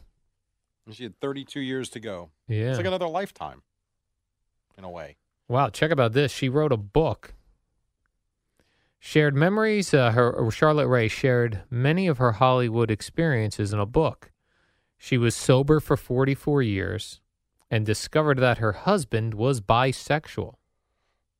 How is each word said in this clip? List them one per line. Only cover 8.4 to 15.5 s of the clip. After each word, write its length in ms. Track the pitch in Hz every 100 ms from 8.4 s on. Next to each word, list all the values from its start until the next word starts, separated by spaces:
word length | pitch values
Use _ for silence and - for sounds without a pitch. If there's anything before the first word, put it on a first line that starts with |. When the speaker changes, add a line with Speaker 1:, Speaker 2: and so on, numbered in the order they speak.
| _ _ _ _ _ _
Speaker 2:
Shared 360 | - 156 147 139
memories. 580 | 170 214 220 208 180
Uh, 180 | 143 120
her, 380 | 117 120 - 117
Charlotte 360 | - 156 151 127
Rae 200 | 123 110
shared 540 | - 135 123 117 101 -
many 380 | 120 139 175 190
of 100 | 120
her 160 | 123
Hollywood 580 | 104 131 127 120 117 113
experiences 800 | 107 - - 165 120 107 - 101
in 60 | 104
a 60 | 104
book. 460 | 151 147 - - _ _ _ _ _ _ _
She 200 | - 127
was 180 | 117 -
sober 440 | -